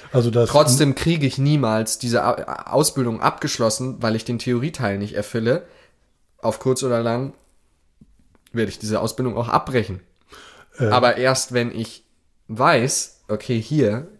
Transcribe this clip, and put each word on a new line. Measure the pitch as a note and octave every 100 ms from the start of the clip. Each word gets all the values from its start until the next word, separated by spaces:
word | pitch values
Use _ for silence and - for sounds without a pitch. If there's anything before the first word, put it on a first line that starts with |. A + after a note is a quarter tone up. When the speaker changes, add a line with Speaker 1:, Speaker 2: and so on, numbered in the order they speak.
| -
Speaker 1:
Also | C3 A#2+
das | A#2 A2+
Speaker 2:
Trotzdem | C#3+ D3+ C3 D3 C3
kriege | D#3+ E3+ C3+
ich | -
niemals | C#3 D3+ A#2 A2 A2+ -
diese | A#2+ A#2
A-, | D2+ - - - -
Ausbildung | C3 D#3 - A#2+ A2+
abgeschlossen, | - - D3+ - A2+ - B2+ A2
weil | A#2 A2
ich |
den | - A#2
Theorieteil | B2+ A#2+ D3 D#3 G#2+ G2
nicht | G#2
erfülle. | - - A2+ A2+ D#3+ - - _ _ _ _ _ _
Auf | A2+ -
kurz | C3 B2+
oder | C3 A#2
lang | A#2 A#2 C3+ - _ _ _ _ _ _ - _ _ _ _
werde | A#2 G#2+
ich | -
diese | G#2+ G#2+
Ausbildung | A2 - B2+ A2
auch | A#2
abbrechen. | - - B2+ G#2 F#2+ - _ _ - - - - -
Speaker 1:
Äh. | A2+
Speaker 2:
Aber | A#2+ B2 -
erst | B2+ B2+ -
wenn | B2 A#2+
ich | - A2 - _ _ _ _ -
weiß, | A2+ D3 C#3+ C3 - - _ -
okay, | G#2+ - A#2
hier | A2 D3+ A2 A2+ E3+ -